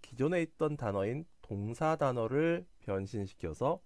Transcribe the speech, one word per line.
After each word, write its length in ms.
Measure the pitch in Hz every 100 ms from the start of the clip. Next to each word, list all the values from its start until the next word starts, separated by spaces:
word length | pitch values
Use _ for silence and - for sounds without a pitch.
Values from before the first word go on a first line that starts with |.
기존에 400 | - 117 135 180
있던 380 | 165 - 156 147
단어인 480 | 117 98 98 135 170 -
동사 540 | - 101 104 117 156 160
단어를 720 | 143 123 113 135 165 170 175 -
변신시켜서 1040 | - 95 98 113 98 - 87 76 131 185